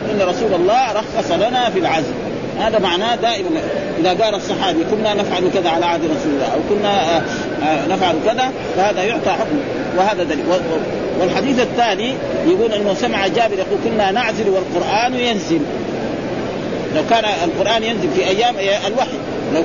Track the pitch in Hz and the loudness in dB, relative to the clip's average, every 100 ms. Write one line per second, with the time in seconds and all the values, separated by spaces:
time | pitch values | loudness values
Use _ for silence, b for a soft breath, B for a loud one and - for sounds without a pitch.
0 | 208 214 180 175 220 180 180 240 254 208 | -2 0 0 0 0 2 4 4 2 0
1 | - - - 170 214 247 240 185 160 160 | -2 -4 0 0 2 2 0 0 0 0
2 | 127 - - - - - 214 214 190 175 | -2 -4 -6 -6 -6 -2 0 2 2 0
3 | 226 233 226 214 175 160 - - - - | 0 0 0 0 0 -2 -2 -4 -4 0
4 | 311 180 220 202 - 190 190 160 165 214 | 2 2 2 0 -2 -2 0 0 0 0
5 | 214 208 196 175 180 165 170 165 170 170 | 0 0 0 0 0 2 2 2 2 0
6 | 156 156 160 143 120 147 - 208 208 202 | 0 0 0 0 0 0 0 0 2 2
7 | 170 165 B B B - 147 156 151 185 | 2 0 B B B -2 0 0 0 2
8 | 185 160 190 233 254 262 - - 202 185 | 2 2 2 2 0 -2 -4 0 2 2
9 | 196 240 202 185 220 143 - 139 - 175 | 0 0 0 0 0 -2 -2 -4 -2 0
10 | 196 190 170 147 160 180 - 156 - - | 2 0 0 0 0 0 0 -2 -2 -4
11 | - - 262 - 233 254 226 - 233 190 | -2 0 0 0 2 2 2 2 0 0
12 | 233 262 185 - 151 185 233 208 208 190 | -2 -4 -4 0 2 4 2 2 0 0
13 | 240 220 196 - 220 196 185 208 226 220 | 0 0 0 2 2 0 0 0 0 2
14 | 196 202 226 196 202 190 175 175 170 202 | 2 2 0 0 2 2 0 -2 0 0
15 | 247 254 240 208 156 160 139 - - - | 0 0 0 0 0 0 0 -4 -4 -4
16 | - - - - - - - - - 156 | -4 -4 -4 -4 -4 -6 -4 -4 -2 -2
17 | - 226 214 180 170 160 196 226 220 220 | 2 2 2 0 -2 0 0 0 0 -2
18 | 175 175 185 190 240 220 196 208 202 240 | 0 0 2 2 2 0 0 0 0 -2
19 | 269 139 - - - 302 | -2 -4 -6 -6 -2 0